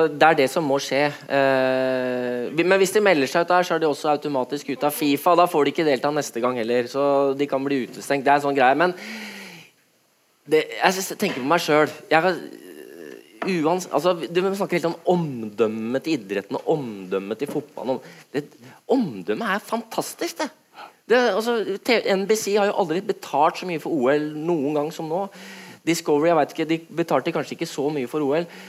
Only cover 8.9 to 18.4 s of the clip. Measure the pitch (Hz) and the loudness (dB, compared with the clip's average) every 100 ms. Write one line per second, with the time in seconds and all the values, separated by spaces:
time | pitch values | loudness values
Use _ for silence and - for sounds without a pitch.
8.9 | 180 - - - - 190 170 - _ _ | 0 -10 -12 -14 -16 -18 -20 -20 _ _
9.9 | _ _ _ _ _ - 156 - 110 156 | _ _ _ _ _ 0 0 0 0 0
10.9 | 190 190 175 196 139 131 170 170 151 147 | 0 -4 -4 -4 -4 0 0 4 2 2
11.9 | - - 160 175 156 73 - 87 76 62 | -2 0 2 2 -2 -8 -16 -20 -18 -18
12.9 | 80 76 58 69 110 180 180 151 185 180 | -18 -18 -18 -20 -8 -4 0 0 0 0
13.9 | 151 175 175 156 170 196 196 175 175 165 | 0 0 0 -2 -2 0 -2 -2 0 -2
14.9 | 170 - 180 160 123 110 104 110 110 113 | -2 0 0 0 -6 -8 0 0 0 -4
15.9 | 131 160 151 98 98 - 135 - 160 123 | -4 -2 -4 -2 -6 -4 -6 -2 -2 -2
16.9 | 101 92 95 98 110 143 151 139 - 117 | -10 -4 -4 -4 -6 -6 -6 -8 -10 -6
17.9 | 131 - - - 135 | -6 -8 -20 -10 -8